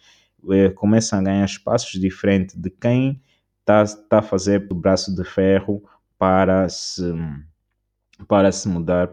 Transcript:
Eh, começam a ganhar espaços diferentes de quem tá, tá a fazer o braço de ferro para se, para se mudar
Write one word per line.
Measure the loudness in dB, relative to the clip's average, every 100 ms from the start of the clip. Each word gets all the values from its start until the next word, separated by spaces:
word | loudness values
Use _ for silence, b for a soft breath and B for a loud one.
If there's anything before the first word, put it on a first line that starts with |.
| b b b _ 0
Eh, | 2 2
começam | 2 2 2 0 -2
a |
ganhar | 0 0 0
espaços | -2 -2 -2 -4 -4
diferentes | -4 -2 0 0 -2 -8
de | -12
quem | -6 -2 0 -2 -4 _ _ _ _ 2
tá, | 2 2 -2 0
tá | 0
a |
fazer | 2 -2 0 -2 -2
o | -2
braço | 0 0 -2 -6
de |
ferro | -6 0 2 2 0 -8 -10 b _ -2
para | 2 4 4 2 0
se, | -4 -12 -8 -6 -6 -8 -10 -18 _ _ _ _ _ _ -14 0
para | 2 2
se | 0 -4
mudar | -4 -2 -2 -2